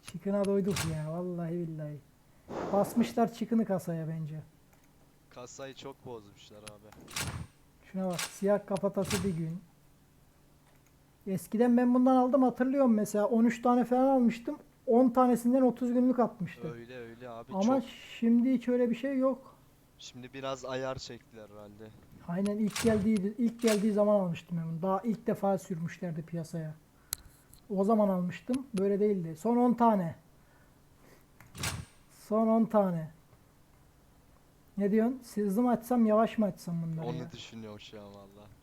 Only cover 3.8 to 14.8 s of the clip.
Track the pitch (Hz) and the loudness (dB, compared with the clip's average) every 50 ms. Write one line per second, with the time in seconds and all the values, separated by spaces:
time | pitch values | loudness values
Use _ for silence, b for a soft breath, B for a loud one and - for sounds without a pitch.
3.8 | - - 170 165 160 151 160 160 160 147 156 156 - - _ _ _ _ _ _ | -2 -4 -6 -6 -6 -6 -6 -6 -8 -8 -10 -12 -14 -16 _ _ _ _ _ _
4.8 | _ - _ _ _ _ _ _ _ _ - 131 123 120 - - 139 135 131 - | _ -20 _ _ _ _ _ _ _ _ -18 -18 -18 -18 -14 -14 -14 -14 -14 -14
5.8 | - 139 135 _ _ 131 120 113 104 101 98 - - - 107 104 104 107 104 104 | -16 -16 -16 _ _ -14 -14 -14 -16 -18 -20 -20 -20 -20 -20 -18 -18 -18 -18 -18
6.8 | 104 107 104 - - - - - - - - - - - _ _ _ - _ _ | -20 -20 -20 -20 -20 -12 -8 -8 -6 -6 -8 -10 -12 -14 _ _ _ -20 _ _
7.8 | - - - 190 190 185 175 160 - - - - 196 196 208 196 202 - 202 175 | -20 -10 -6 -4 -4 -4 -4 -4 -6 -8 -8 -4 0 0 0 0 0 -4 -6 -2
8.8 | 165 196 196 208 190 - - 190 175 196 175 160 165 160 165 185 - - _ _ | -2 -2 -2 -2 -2 -2 -2 -2 -2 -2 -2 -2 -4 -6 -6 -10 -12 -18 _ _
9.8 | _ _ _ _ _ _ _ _ _ _ _ _ _ _ _ _ _ _ _ _ | _ _ _ _ _ _ _ _ _ _ _ _ _ _ _ _ _ _ _ _
10.8 | _ _ _ _ _ _ _ _ _ 208 190 180 - - - 220 240 247 240 240 | _ _ _ _ _ _ _ _ _ -6 -6 -6 -6 -4 0 2 4 4 4 4
11.8 | 247 247 247 254 254 262 262 254 247 254 247 277 254 247 - - 254 262 269 285 | 4 4 4 6 6 6 6 6 4 4 4 4 4 4 2 0 -2 0 2 4
12.8 | 269 254 226 214 214 - - 208 208 202 233 226 226 240 - - - 240 247 247 | 4 4 4 4 2 0 0 0 0 2 4 4 4 4 2 2 2 2 4 4
13.8 | 240 - 247 254 262 269 269 262 240 226 226 - - - 294 - - - _ _ | 4 2 2 4 4 4 4 6 4 4 2 0 -8 -10 -10 -10 -12 -20 _ _